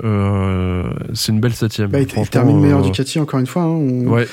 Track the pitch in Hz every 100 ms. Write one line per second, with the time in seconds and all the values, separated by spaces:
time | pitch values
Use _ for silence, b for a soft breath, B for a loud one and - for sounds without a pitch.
0 | 113 101 98 98 95 92 92 90 - -
1 | - 117 - 107 120 113 110 - 101 139
2 | 135 110 - - 131 151 147 139 131 101
3 | 135 160 147 135 127 180 165 165 139 123
4 | 123 117 120